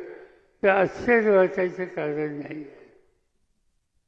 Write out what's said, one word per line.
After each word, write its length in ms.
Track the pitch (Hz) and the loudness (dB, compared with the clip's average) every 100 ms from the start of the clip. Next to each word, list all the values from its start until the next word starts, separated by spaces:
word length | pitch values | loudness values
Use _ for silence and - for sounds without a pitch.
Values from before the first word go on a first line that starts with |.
| - - - _ _ _ | -6 -16 -20 _ _ _
तर 60 | 202 | 2
आश्चर्य 680 | 196 180 - 247 233 214 190 | 4 2 -2 2 2 4 4
वाटायचं 480 | 185 190 180 185 | 4 2 -4 -4
कारण 500 | 180 - 151 147 151 | -8 -6 -6 -4 -6
नाही. 300 | 147 139 156 143 - - _ _ _ _ _ _ _ _ _ _ _ | -8 -10 -12 -14 -20 -20 _ _ _ _ _ _ _ _ _ _ _